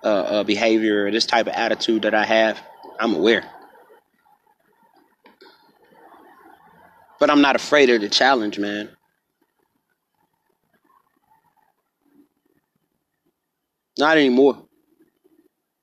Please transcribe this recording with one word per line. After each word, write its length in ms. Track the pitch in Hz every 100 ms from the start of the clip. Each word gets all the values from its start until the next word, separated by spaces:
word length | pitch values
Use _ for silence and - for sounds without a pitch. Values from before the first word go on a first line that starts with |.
uh, 40 | 117
uh, 360 | 104 - 104
behavior 600 | 101 104 113 110 110 104 101
or 60 |
this 140 | 107 -
type 220 | 123 104
of 60 |
attitude 500 | - 113 110 - 110
that 100 | 107
I 100 | 107
have. 380 | 107 110 110 107 - - - -
I'm 160 | 113 92
aware. 340 | 95 107 - - - _ _ - _ _ _ _ _ _ _ _ _ _ _ _ _ _ - _ _ _ _ _ - - - _ - - _ _ _ _ _ _
But 120 | 147
I'm 100 | 147
not 140 | 139 120
afraid 340 | - 147 131
of 120 | 120
the 80 | 104
challenge, 500 | - 131 135 107 98
man. 300 | 101 104 104 _ _ _ _ _ _ _ _ _ _ _ _ _ _ _ _ _ _ _ _ _ _ _ _ 880 _ _ _ _ _ _ _ _ _ _ _ _ _ _ _ _ _ _ _ _ _ _ _ _ _ -
Not 200 | 147 160
anymore. 500 | 139 123 139 123 - _ _ _ _ _ _ _ _ _ _ _